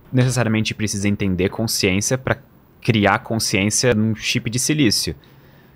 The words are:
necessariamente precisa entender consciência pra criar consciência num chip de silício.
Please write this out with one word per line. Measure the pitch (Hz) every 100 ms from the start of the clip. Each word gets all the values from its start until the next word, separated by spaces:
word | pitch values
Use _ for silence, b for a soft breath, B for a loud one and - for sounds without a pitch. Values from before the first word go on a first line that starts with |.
| -
necessariamente | 127 127 120 113 110 107
precisa | - 107 101 101
entender | 101 101 90 92
consciência | - 113 - 98 92 - 131
pra | 127 110 - - _ -
criar | - 113 98 107
consciência | - 113 - 104 101 - 127
num | 110 110 110
chip | - 127 120
de | 117
silício. | - 151 123 95 - 76 b b b b b